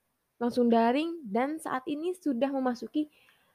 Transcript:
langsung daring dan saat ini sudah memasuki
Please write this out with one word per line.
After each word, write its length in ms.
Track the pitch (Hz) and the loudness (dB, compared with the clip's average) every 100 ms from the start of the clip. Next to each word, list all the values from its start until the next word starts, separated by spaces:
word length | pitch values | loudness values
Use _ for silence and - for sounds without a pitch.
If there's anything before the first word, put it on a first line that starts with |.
| _ _ _ - | _ _ _ -4
langsung 320 | 240 247 240 | -2 2 6
daring 500 | 226 226 269 330 339 240 | 6 4 2 0 -6 -4
dan 320 | 220 269 320 | -2 -2 -4
saat 240 | - 254 - | -6 -6 -4
ini 300 | 294 349 359 | -6 -6 -4
sudah 320 | 302 233 277 | -2 0 0
memasuki 640 | 269 254 240 226 302 302 _ _ _ _ | 0 -2 -2 -4 -4 -4 _ _ _ _